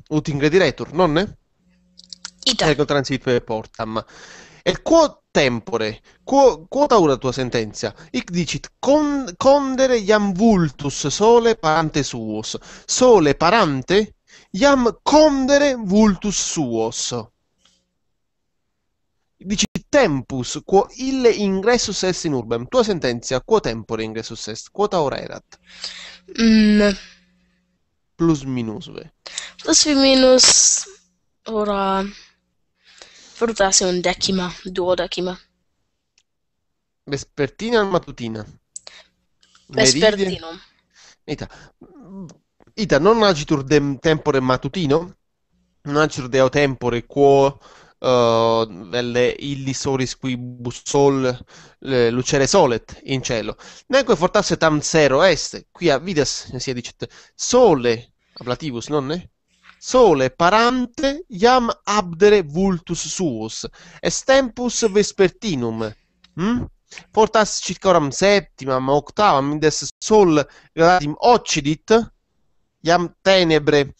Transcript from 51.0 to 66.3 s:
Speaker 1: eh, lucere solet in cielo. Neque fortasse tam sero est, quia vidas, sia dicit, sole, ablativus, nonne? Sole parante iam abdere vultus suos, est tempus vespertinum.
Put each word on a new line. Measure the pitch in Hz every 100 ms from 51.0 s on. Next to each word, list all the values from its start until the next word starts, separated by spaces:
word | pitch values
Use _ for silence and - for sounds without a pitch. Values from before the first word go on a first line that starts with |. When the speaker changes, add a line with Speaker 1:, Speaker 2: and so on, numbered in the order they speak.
| 143 135 127 127 - - - _
Speaker 1:
eh, | - 127 117
lucere | 120 - 143 135
solet | 202 143 113 - -
in | - 131
cielo. | - 117 107 - - - -
Neque | 262 262 156
fortasse | 180 208 - 165
tam | 165 151
sero | - 160 143 135
est, | 185 151 - 117 -
quia | - 170 135
vidas, | 175 151 127 - - 127
sia | 135
dicit, | 123 - - 117 - _ -
sole, | - 247 233 143 120 113 - _ _
ablativus, | - 123 123 151 117 110
nonne? | 151 131 175 - _ _ _ _ _
Sole | - 254 220 143 131
parante | - 170 214 240 254 240 - 277 285 -
iam | 185 233 254 233 -
abdere | - 208 180 160 208 208
vultus | 151 160 196 175 - 165 156
suos, | - 170 110 110 - 113 - - -
est | - - -
tempus | 269 254 240 247 - 226
vespertinum. | 202 196 - 185 - 220 139 117 113 110 - _ _ _